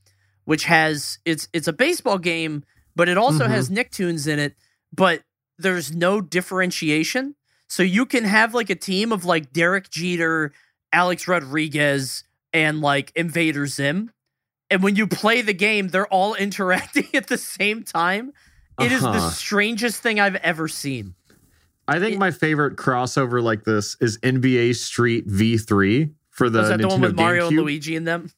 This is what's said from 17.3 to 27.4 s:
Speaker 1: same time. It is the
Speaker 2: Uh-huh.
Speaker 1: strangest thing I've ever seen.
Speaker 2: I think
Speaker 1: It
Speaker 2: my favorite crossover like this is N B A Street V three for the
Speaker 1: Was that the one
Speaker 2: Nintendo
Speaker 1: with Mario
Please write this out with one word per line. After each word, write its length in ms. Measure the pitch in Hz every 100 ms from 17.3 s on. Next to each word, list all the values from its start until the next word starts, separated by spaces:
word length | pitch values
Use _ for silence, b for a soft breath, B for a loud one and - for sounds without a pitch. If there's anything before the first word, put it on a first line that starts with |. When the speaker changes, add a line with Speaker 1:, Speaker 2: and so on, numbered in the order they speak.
| 247
Speaker 1:
same 440 | - - 202 220
time. 500 | - 165 175 202 262 b b b b -
It 140 | 120
is 80 | 262
the 60 | 127
Speaker 2:
Uh-huh. 220 | 92 85
Speaker 1:
strangest 720 | 80 - 202 208 220 240 -
thing 180 | 233 208
I've 160 | 202 185
ever 320 | 160 160 160
seen. 460 | - 143 123 98 - _ b b b b _ -
Speaker 2:
I 100 | 160
think 180 | 214 196
Speaker 1:
It 20 |
Speaker 2:
my 120 | 190
favorite 460 | - 156 151 139 -
crossover 680 | 139 123 123 143 123 123
like 220 | 113 107
this 320 | 113 104 101 -
is 160 | 120 104
N 180 | 131 127
B 180 | 131 123
A 140 | 120
Street 500 | 117 - - 120 117 98
V 300 | 98 110 117
three 520 | - 101 98 123 156 - _
for 180 | - 123
the 120 | 110
Speaker 1:
Was 80 | 107
that 100 | 110
the 80 | -
one 100 | 190
Speaker 2:
Nintendo 20 |
Speaker 1:
with 140 | 113 -
Mario 300 | 170 175